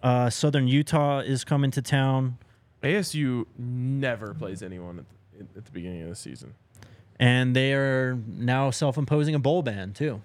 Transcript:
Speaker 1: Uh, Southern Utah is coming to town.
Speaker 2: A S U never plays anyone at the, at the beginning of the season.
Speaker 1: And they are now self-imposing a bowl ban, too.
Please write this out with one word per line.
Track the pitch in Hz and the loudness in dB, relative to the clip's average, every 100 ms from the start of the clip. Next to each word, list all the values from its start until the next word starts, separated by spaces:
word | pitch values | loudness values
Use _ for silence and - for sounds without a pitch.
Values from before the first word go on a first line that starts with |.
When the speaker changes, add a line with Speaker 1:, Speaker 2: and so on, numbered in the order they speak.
Speaker 1:
Uh, | 123 123 123 | 2 4 2
Southern | - 151 143 127 | 2 2 4 4
Utah | 135 151 156 147 139 | 4 4 2 2 0
is | 135 135 | 0 -2
coming | - 143 139 | 0 0 2
to | 135 | 0
town. | 123 139 135 131 131 123 - _ _ _ | 0 2 4 2 0 -4 -14 _ _ _
Speaker 2:
A | 135 196 | -2 0
S | 180 151 | -2 -2
U | 139 123 - - | 0 -2 -4 -8
never | 123 123 127 135 135 113 107 156 | -8 -4 -2 -2 -2 -4 -6 -8
plays | 101 92 | -8 -8
anyone | 92 92 87 87 | -10 -12 -12 -14
at | 69 - _ 95 92 | -16 -20 _ -20 -20
the, | 92 | -18
at | - | -16
the | |
beginning | 87 87 87 | -12 -10 -10
of | 82 | -10
the | 87 | -12
season. | - 64 62 - _ - - - - - | -14 -14 -18 -20 _ -20 -20 -20 -12 2
Speaker 1:
And | 123 123 127 127 | 4 6 4 4
they | 135 | 4
are | 139 135 131 131 127 110 | 2 2 0 0 -4 -8
now | - 120 131 139 | -4 0 2 2
self-imposing | 120 147 131 135 151 147 | 0 0 0 0 2 2
a | 151 | 2
bowl | 131 170 | 2 2
ban, | 139 101 95 | 0 -4 -8
too. | 104 151 107 | -4 -4 -4